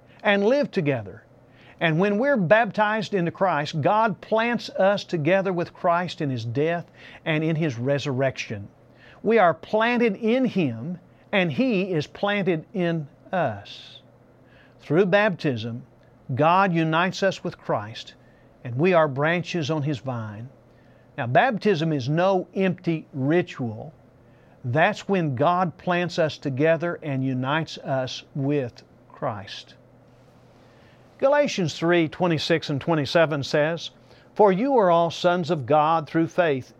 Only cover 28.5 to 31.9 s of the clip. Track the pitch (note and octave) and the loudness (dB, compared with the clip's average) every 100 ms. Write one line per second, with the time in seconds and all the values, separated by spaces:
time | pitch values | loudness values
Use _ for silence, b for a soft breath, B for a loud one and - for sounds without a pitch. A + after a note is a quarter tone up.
28.5 | D3 B2 - - - - - C#3+ G#2 G2 | -2 -4 -8 -20 -20 -20 -10 -8 -8 -10
29.5 | - - - _ _ _ _ _ _ - | -16 -18 -20 _ _ _ _ _ _ -20
30.5 | b b b b b b - C4+ C#4+ C#4 | b b b b b b -2 2 4 2
31.5 | - E3+ - E3 | 0 -4 -2 2